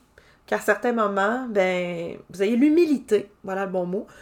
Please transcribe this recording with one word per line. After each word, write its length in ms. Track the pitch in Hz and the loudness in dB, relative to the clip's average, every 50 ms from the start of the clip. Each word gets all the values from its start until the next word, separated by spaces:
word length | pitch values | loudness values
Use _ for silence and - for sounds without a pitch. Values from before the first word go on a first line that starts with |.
| _ _ _ - _ _ _ _ _ - | _ _ _ -20 _ _ _ _ _ -6
qu'à 100 | 208 208 | -6 -4
certains 340 | - - 208 - - 247 240 | 0 0 0 0 2 -2 0
moments, 520 | 233 214 202 202 196 196 208 233 262 262 240 | 0 0 0 0 0 0 0 0 -2 -6 -4
ben, 680 | 214 202 185 185 185 180 180 175 175 170 170 - - - - _ | 0 0 2 2 0 -2 -4 -4 -6 -8 -8 -8 -10 -12 -16 _
vous 100 | 180 180 | -6 -2
ayez 140 | 196 208 240 | 0 0 2
l'humilité, 760 | 233 277 302 302 339 349 311 285 - - - 208 202 - - _ _ - | 4 4 4 6 4 4 4 2 -2 0 0 0 0 0 -2 _ _ -10
voilà 220 | 196 190 190 196 | -8 -6 -4 -4
le 60 | 185 | -4
bon 140 | 185 185 180 | -2 -4 -2
mot, 220 | 175 185 214 - - - - | -2 -4 -6 -6 -8 -18 -20